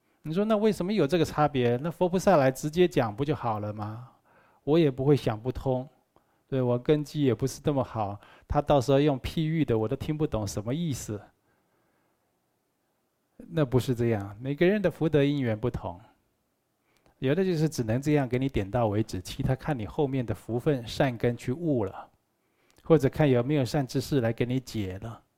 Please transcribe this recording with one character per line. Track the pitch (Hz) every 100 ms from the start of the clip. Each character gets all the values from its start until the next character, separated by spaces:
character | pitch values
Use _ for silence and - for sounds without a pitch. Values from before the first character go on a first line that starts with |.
| _ _
你 | 151
说 | 160 214
，“那 | 214
为 | 214
什 | 190 175
么 |
有 | 214 139
这 | 175
个 | 156
差 | - 147
别？ | 135 120 120
那 | 165
佛 | - 180
菩 | 180
萨 | 185 170
来 | 135
直 | 131 151
接 | 151 180
讲 | 151 113 104
不 | 143
就 | 151
好 | 123 107
了 | 104
吗？ | 107 107 110 123 _ _ _ _ _
我 | - 160
也 | 156
不 | 127
会 | 135 143
想 | - 107
不 | 120
通， | - - - 135 _ _ _ _ _ -
对， | 135
我 | 123 123
根 | 123 151
基 | 147 151
也 | 139
不 | 110 135
是 | -
这 | -
么 | 143
好， | 120 113 101 101 - - -
他 | 143
到 | 143 147
时 | 123
候 | 135
用 | 147 131
譬 | - -
喻 | 156 160 143
的， | 113
我 | 110
都 | 139
听 | - 156
不 | 151
懂 | 110 104
什 | -
么 | 104
意 | 143 170
思。” | 123 - 107 - _ _ _ _ _ _ _ _ _ _ _ _ _ _ _ _ _ _ _ _ _ -
那 | 165 143
不 | 127
是 | 117 120
这 | 120
样， | 110 101 101
每 | 127
个 | 143 175
人 | 214
的 | 185
福 | - 156
德 | 151
因 | 143 147
缘 | 123 107
不 | 120
同， | - 90 87 - _ _ _ _ _ _ _ _ _ _ -
有 | 131
的 | 156
就 | 190 165
是 | 156
只 | 156
能 | 110 117
这 | 143
样 | 147 131
给 | 123
你 | 135
点 | - 98
到 | 120 113
为 | 101
止， | 113 95
其 | - -
他 | 127 131
看 | - 143
你 | 104
后 | - 143
面 | 135
的 | 117 107
福 | - 117
分、 | 160 139 113
善 | - 143 117
根 | 123 120
去 | -
悟 | 127 170 131
了， | 95 - - _ _ _ _ _ _ _
或 | - 160
者 | 131
看 | - 151
有 | 123
没 | 120 151
有 | 123
善 | 151 131
知 | 135
识 | - 147
来 | 113
给 | 117 120
你 | 127
解 | 123 113 98 95
了。 | 113 113 _